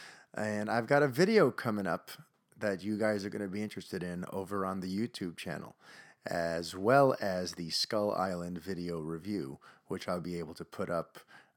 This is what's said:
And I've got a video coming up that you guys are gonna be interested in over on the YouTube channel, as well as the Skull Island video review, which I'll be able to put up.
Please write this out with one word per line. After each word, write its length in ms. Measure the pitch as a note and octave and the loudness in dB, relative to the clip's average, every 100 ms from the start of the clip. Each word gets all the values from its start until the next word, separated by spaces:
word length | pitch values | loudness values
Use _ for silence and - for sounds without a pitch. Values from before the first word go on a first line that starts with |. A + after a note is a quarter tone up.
| - - - | -18 -20 -12
And 360 | - G#2+ G#2 G#2 | -4 0 0 2
I've 180 | A2+ A2+ | 0 4
got 160 | C#3+ | 6
a 60 | C#3+ | 6
video 420 | B2 F#3 A3 C#3+ | 4 6 8 6
coming 340 | - B2 G#2 F#2+ | 4 -2 0 0
up 260 | F2 - - - _ _ - | -2 -4 -18 -20 _ _ -4
that 240 | G#2+ F#2 | -2 -2
you 160 | G2 G#2 | -2 0
guys 280 | G#2+ G#2 G2 | 2 2 -2
are 40 | |
gonna 200 | G#2 G2+ | -4 -4
be 120 | G2+ | -4
interested 420 | G#2 - - F#2+ | -6 -6 -6 -6
in 200 | F2+ F2 F2+ | -4 -6 -6
over 340 | F#2+ F#2+ G2+ F#2+ | -6 -4 -2 -2
on 140 | F#2+ | -2
the 80 | F#2 | -2
YouTube 480 | F#2+ A#2+ - F#2 E2 | -2 -2 -4 -8 -6
channel, 400 | F#2 D2+ - - - - - - - | -8 -8 -8 -16 -20 -20 -20 -12 -4
as 500 | E2+ E2+ E2 E2+ F#2 | 0 0 -2 -4 0
well 400 | G2+ C#3 C3+ - | 6 8 8 6
as 320 | G#2 F2+ F2+ | 0 0 -2
the 160 | - E2 | -6 -4
Skull 440 | - - G#2+ G#2 | -2 0 0 2
Island 460 | - F#2+ F2 F2 F2 | 2 0 -2 -4 -6
video 400 | E2+ F2 F2 E2+ | -6 -6 -4 -4
review, 600 | D#2 E2 F#2 G2+ C2+ D2 - - - | -4 -6 -4 -4 -4 -8 -18 -18 -8
which 200 | F#2+ - | -6 -2
I'll 140 | F2+ | -4
be 180 | E2+ F2 | -2 -4
able 140 | D#2 - | -6 -10
to 100 | - | -12
put 240 | - F#2+ | -6 -2
up. 300 | F2 - - - - - | -2 -2 -10 -20 -20 -20